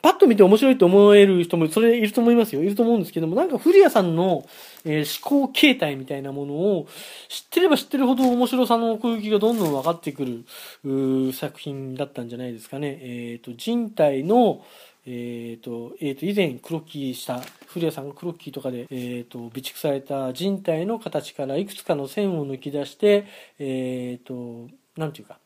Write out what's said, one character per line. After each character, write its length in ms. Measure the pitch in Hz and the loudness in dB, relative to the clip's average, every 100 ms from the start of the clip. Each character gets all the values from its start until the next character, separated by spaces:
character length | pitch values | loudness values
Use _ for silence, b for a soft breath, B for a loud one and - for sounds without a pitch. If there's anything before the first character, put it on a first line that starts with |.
パ 80 | 311 | 4
ッ 80 | 320 | 6
と 100 | 330 | 6
見 80 | 214 | 8
て 80 | |
面 140 | 185 214 | 8 8
白 140 | 269 | 4
い 60 | 262 | 6
と 80 | 180 | 6
思 300 | 196 208 202 | 8 8 10
え 100 | 196 | 8
る 180 | 185 170 | 4 0
人 100 | 170 | 0
も、 140 | 160 | 0
そ 100 | 185 | 2
れ 180 | 233 240 | 2 2
い 40 | |
る 100 | 214 | 2
と 80 | 240 | 2
思 100 | 233 | 4
い 40 | 233 | 4
ま 100 | 226 | 2
す 100 | - | -2
よ。 60 | |
い 40 | 180 | -2
る 100 | 202 | 0
と 80 | |
思 120 | 233 233 | 2 0
う 20 | |
ん 40 | |
で 40 | 170 | -2
す 80 | |
け 80 | 165 | -4
ど 60 | 160 | -2
も、 80 | 196 | -2
な 100 | 359 | -2
ん 40 | |
か 80 | 254 | 0
古 220 | 311 392 | 6 8
谷 100 | 359 | 8
さ 120 | 226 | 6
ん 160 | 180 160 | 2 0
の、 260 | 190 170 - B B B | 0 -2 -4 B B B
え 200 | 160 151 | -4 -2
ー、 260 | 147 - - | -4 -8 0
思 180 | 285 262 | 0 2
考 0 | |
形 280 | - 302 254 | 4 4 4
態 200 | 156 135 | -2 -6
み 100 | 131 | -10
た 120 | 139 | -10
い 40 | |
な 120 | 139 | -8
も 120 | 139 143 | -8 -8
の 80 | 147 | -2
を 320 | 196 185 147 B B B B | -2 -2 -6 B B B B
知 140 | - | -16
っ 20 | _ | _
て 100 | - | 0
れ 80 | 359 | 2
ば 80 | 285 | 2
知 80 | - | -2
っ 20 | |
て 100 | 269 | -2
る 80 | 254 | 0
ほ 80 | |
ど 100 | 254 262 | 2 0
面 220 | 240 247 | 2 0
白 180 | 254 240 | 0 0
さ 120 | 233 | 0
の 140 | 233 | 0
奥 160 | 220 233 | -2 -4
行 140 | 226 | -4
き 80 | 208 | -2
が 100 | 208 | 0
ど 140 | 220 | 0
ん 40 | 233 | 0
ど 80 | 165 | 0
ん 60 | |
分 120 | 143 | 0
か 80 | 147 | -2
っ 100 | 170 | -4
て 100 | 156 | -8
く 140 | 139 127 | -6 -8
る、 200 | 117 117 B B B | -8 -14 B B B
う 60 | 139 | -6
ー、 420 | 135 131 131 131 | -4 -2 -2 -4
作 260 | 131 147 - | -6 -12 -10
品 380 | 151 139 135 131 | -12 -12 -12 -10
だ 80 | |
っ 80 | 139 | -10
た 100 | - | -10
ん 60 | 117 | -12
じ 80 | 120 | -12
ゃ 20 | |
な 80 | 127 | -12
い 40 | |
で 80 | 113 | -12
す 100 | - | -14
か 100 | 139 | -10
ね。 180 | 147 135 | -10 -10
え 380 | 127 120 120 117 | -14 -12 -12 -14
ー 40 | - | -16
と、 80 | 117 | -12
人 360 | - 240 220 | -6 -4 -4
体 340 | 220 151 135 156 | 0 0 0 2
の、 400 | 233 220 - B B B B 131 | 2 2 0 B B B B -14
え 520 | 123 120 120 117 117 | -12 -10 -12 -12 -14
ー 20 | |
と、 320 | 127 117 117 - | -12 -12 -12 -10
え 100 | 147 | -10
ー 40 | 135 | -6
と、 100 | 175 | -4
以 100 | 202 | -2
前 200 | 170 120 | -2 -4
ク 180 | - | -10
ロ 60 | 160 | -10
ッ 40 | |
キ 160 | 156 151 135 | -10 -10 -8
ー 20 | |
し 120 | 123 - | -8 -10
た、 140 | 123 - _ - | -10 -12 _ -16
古 120 | 175 | -6
谷 120 | 165 | -6
さ 80 | 151 | -6
ん 80 | 139 | -14
が 40 | |
ク 120 | 139 175 | -12 -14
ロ 80 | |
ッ 40 | 165 | -12
キ 120 | - | -14
ー 40 | |
と 60 | 131 | -10
か 120 | 127 | -10
で、 160 | 123 120 | -10 -12
え 60 | 131 123 123 | -10 -10 -10
ー 20 | |
と、 140 | 120 123 | -12 -16
備 140 | 117 123 | -14 -14
蓄 200 | 131 - | -14 -8
さ 140 | 151 | -6
れ 100 | 139 | -6
た 320 | 139 139 131 | -6 -8 -8
人 280 | 127 190 190 | -6 -6 -4
体 220 | 196 160 185 | -4 -4 -4
の 140 | 226 | -6
形 340 | 190 151 - | -6 -8 -10
か 120 | - 135 | -10 -6
ら 100 | 139 | -6
い 100 | 196 | -6
く 80 | |
つ 120 | - - | -12 -6
か 100 | 151 | -6
の 140 | 139 | -4
線 280 | - 202 165 | -4 -4 -4
を 60 | 143 | -6
抜 120 | 131 | -10
き 140 | 143 | -8
出 140 | 143 143 | -8 -10
し 100 | - | -2
て、 300 | 208 202 202 B B _ | 2 2 0 B B _
え 600 | 139 131 127 127 123 123 | -8 -6 -6 -6 -8 -12
ー 60 | - | -12
と、 420 | 127 120 117 120 _ _ - | -14 -12 -16 -20 _ _ -10
な 100 | 156 | -10
ん 60 | |
て 80 | 151 | -10
い 20 | |
う 40 | 104 | -20
か 120 | - | -20